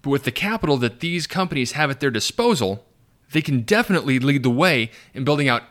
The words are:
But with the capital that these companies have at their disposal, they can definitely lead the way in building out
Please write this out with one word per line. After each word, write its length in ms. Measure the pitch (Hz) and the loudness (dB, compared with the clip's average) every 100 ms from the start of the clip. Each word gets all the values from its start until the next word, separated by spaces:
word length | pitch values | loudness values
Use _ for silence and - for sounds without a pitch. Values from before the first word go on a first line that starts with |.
But 80 | 139 | 0
with 120 | 139 | -2
the 80 | 131 | -2
capital 460 | - 202 220 160 139 | -4 -4 -2 0 0
that 220 | 120 - | 0 -4
these 280 | 170 170 147 | -4 -4 -4
companies 460 | 190 180 151 123 | -4 -2 -2 -4
have 160 | 147 151 | -2 -2
at 100 | 131 | 0
their 120 | 143 | -2
disposal, 720 | 113 - - 240 170 98 104 _ _ _ _ _ | 0 -2 0 2 2 0 -4 _ _ _ _ _
they 100 | 156 | -2
can 200 | 151 131 | 0 -2
definitely 580 | 113 208 233 175 123 131 | 2 0 2 0 2 0
lead 240 | 135 143 | 2 2
the 60 | 127 | 2
way 420 | 120 180 135 113 - - | 2 2 2 -2 -8 -18
in 100 | 131 | -4
building 240 | 135 147 139 | -2 2 2
out 160 | 120 - | 0 -2